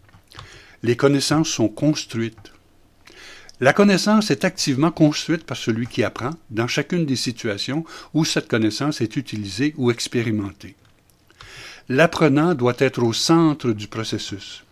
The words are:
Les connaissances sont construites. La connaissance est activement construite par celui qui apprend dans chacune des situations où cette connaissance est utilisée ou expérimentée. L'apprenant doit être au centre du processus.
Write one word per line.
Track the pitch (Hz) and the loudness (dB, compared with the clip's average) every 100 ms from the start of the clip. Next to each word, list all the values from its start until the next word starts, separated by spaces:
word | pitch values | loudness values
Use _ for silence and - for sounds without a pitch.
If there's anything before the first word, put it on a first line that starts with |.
| _ - _ - - - - - | _ -20 _ -20 -20 -20 -20 -6
Les | 113 120 | -2 2
connaissances | 139 139 - 151 156 | 2 2 2 2 2
sont | - 107 | 0 -2
construites. | - 147 147 - 113 113 - - - _ _ _ _ - - - - - - | 2 0 0 -4 -6 -6 -8 -20 -20 _ _ _ _ -20 -20 -20 -20 -18 0
La | 123 | 2
connaissance | 147 202 185 208 214 214 | 6 6 4 4 2 2
est | - 185 | 0 0
activement | - - 127 165 | -2 -2 2 2
construite | 165 151 151 - 165 - | 4 4 2 -2 -4 -4
par | 123 | -8
celui | - 113 120 | -4 -2 -4
qui | - | -2
apprend | 101 - 120 165 - | -2 -2 -8 -10 -10
dans | 107 117 | -4 -2
chacune | - - 180 151 | -2 -2 -2 -2
des | 127 | -2
situations | 127 117 117 101 - 143 160 - - | -4 -6 -6 -6 -6 -6 -8 -14 -4
où | 151 160 | -2 0
cette | 165 - | -2 -2
connaissance | 120 110 - 143 147 | 0 0 0 -4 -2
est | - 143 | -4 -6
utilisée | 127 107 101 92 147 151 | -8 -8 -8 -4 -4 0
ou | 120 | -2
expérimentée. | 117 - 123 117 107 98 - - - _ _ _ _ _ _ - - - - - | -2 -4 -4 -2 -4 -6 -12 -20 -20 _ _ _ _ _ _ -20 -20 -20 -18 -4
L'apprenant | 127 165 - 156 139 170 151 | 2 2 4 4 4 2 2
doit | 123 120 | 0 2
être | 135 127 | 0 2
au | 117 | 0
centre | 110 - 165 160 143 123 | 0 2 4 4 2 -2
du | 104 104 | -4 -6
processus. | 113 110 104 - 95 - - _ | -8 -6 -6 -8 -12 -14 -20 _